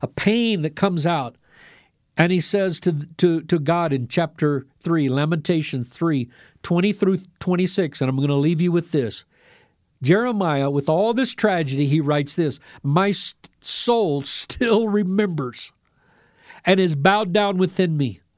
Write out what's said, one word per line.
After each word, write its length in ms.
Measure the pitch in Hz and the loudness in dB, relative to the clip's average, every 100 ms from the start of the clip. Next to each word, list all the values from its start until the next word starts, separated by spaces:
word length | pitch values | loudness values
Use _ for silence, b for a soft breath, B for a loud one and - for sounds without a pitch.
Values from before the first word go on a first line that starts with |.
a 80 | - | -8
pain 540 | - 202 226 233 202 | -4 0 0 0 0
that 120 | 156 | -4
comes 320 | 156 196 175 156 | -2 -2 0 0
out. 300 | 165 120 - b b b b b _ _ - | -2 -4 -12 b b b b b _ _ 0
And 160 | 170 | 2
he 80 | 180 | 2
says 400 | 156 202 190 160 | 0 0 0 0
to, 260 | 180 151 151 - | -2 -2 -6 0
to, 240 | 180 165 | 2 2
to 160 | 160 175 | 0 0
God 340 | 143 170 170 | 0 0 0
in 140 | 135 123 | -2 -2
chapter 600 | - 165 - 151 143 - _ | -2 -2 0 0 0 -6 _
three, 280 | 175 165 139 | -2 0 2
Lamentations 800 | 131 151 165 147 170 147 135 120 | 0 0 -2 0 -2 -2 -6 -8
three, 400 | - 165 143 120 b b b | -4 -2 0 -4 b b b
twenty 300 | - 175 202 | -2 0 0
through 260 | 202 190 185 - _ | 0 0 0 -6 _
twenty-six, 600 | 180 180 185 - 160 - | -2 0 0 0 -2 -2
and 80 | 131 | -2
I'm 120 | 131 | 0
gonna 140 | 143 | 0
leave 260 | 143 151 165 | 2 2 2
you 100 | 175 | 0
with 220 | 170 170 | 0 0
this. 320 | 151 113 - - b b b b b _ _ | -2 -2 -6 -16 b b b b b _ _
Jeremiah, 680 | 131 196 247 214 175 143 143 | 2 2 2 0 0 0 0
with 180 | 143 143 | 0 0
all 260 | 160 220 | 0 2
this 200 | 233 247 | 0 -2
tragedy, 520 | - 214 180 147 135 147 | 0 0 0 -2 0 2
he 140 | 156 | 2
writes 340 | 143 147 143 | 2 0 -2
this, 260 | - 156 - B B | -2 -2 -4 B B
"My 260 | 139 156 196 | 0 2 2
s-, 260 | 202 - - - _ | 0 -4 -8 -20 _
soul 640 | - - - 233 196 143 | -6 -2 0 2 2 -2
still 640 | - - - - 240 220 226 | -2 -4 -4 -2 2 2 2
remembers 840 | 208 185 190 208 156 127 - - _ b b b b b b b b | 0 0 0 0 -2 -6 -8 -12 _ b b b b b b b b
and 140 | - 190 | 0 2
is 160 | 185 | 2
bowed 380 | 147 165 208 208 | 2 4 2 2
down 240 | 185 202 185 | 0 0 0
within 400 | 185 185 180 156 | -2 0 -2 0
me. 240 | 131 95 _ | -2 -4 _